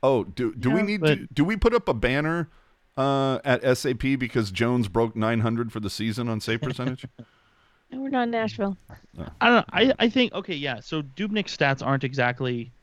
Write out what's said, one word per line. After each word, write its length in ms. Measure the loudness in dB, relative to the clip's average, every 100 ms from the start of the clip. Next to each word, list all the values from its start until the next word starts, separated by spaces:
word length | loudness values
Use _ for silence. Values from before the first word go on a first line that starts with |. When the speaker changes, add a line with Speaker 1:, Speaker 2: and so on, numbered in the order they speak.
Speaker 1:
Oh, 220 | 4 2
do, 280 | 0 -4 -4
do 160 | -2 0
we 100 | 2
Speaker 2:
Yeah, 60 | 2
Speaker 1:
need 140 | 2
Speaker 2:
but 140 | 2
Speaker 1:
to, 140 | 2 -2
do 120 | 0
we 120 | 2 4
put 180 | 4
up 140 | 4 0
a 60 |
banner, 540 | 0 0 0 0 -2 -4 -8 _ _ _ -2
uh, 420 | 0 2 0 0
at 200 | 0 2
S 220 | 4 2 2
A 80 |
P 220 | -2 0 0
because 340 | 0 0 -2
Jones 380 | 0 2 2 0
broke 260 | 0 0
nine 260 | 0 0 2
hundred 320 | 0 0 -4
for 60 | -4
the 80 | -8
season 380 | -4 -4 -4 -4
on 120 | -4
save 200 | -2 -4
percentage? 440 | -4 -4 -6 -6 -12
<laughs> 60 | _ -20 _ _ _ _ _ _
Speaker 3:
No, 60 | -10
we're 80 | -4
not 140 | -2
in 80 | 0
Nashville. 480 | -2 -4 -2 -4 -4 -12 -20 _
Speaker 1:
No. 140 | -14 -14 2
Speaker 2:
I 80 | 6
don't 80 | 6
know. 80 | 4
I, 220 | 2 2 4
I 100 | 2
think, 240 | 2 0
okay, 220 | 0 -6
yeah. 260 | -4 -4 -6
So 220 | -4 -6
Dubnyk's 520 | -6 -6 -4 -2 -4
stats 320 | 0 0 2 0
aren't 180 | 0
exactly 680 | 0 0 0 0 -4 -4 -8 -14